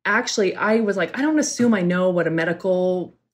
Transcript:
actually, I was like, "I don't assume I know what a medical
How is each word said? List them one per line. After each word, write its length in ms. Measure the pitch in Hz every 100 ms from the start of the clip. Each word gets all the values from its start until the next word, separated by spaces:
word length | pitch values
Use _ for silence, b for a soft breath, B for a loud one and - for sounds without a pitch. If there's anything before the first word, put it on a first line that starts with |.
| -
actually, 500 | 214 247 - 185 -
I 240 | 202 220
was 180 | 208 190
like, 180 | 165 -
"I 40 |
don't 160 | 294 302
assume 340 | 262 - 240 208
I 60 |
know 260 | 175 180 185
what 160 | 175 165
a 60 |
medical 840 | 165 165 170 190 180 185 180 170 - _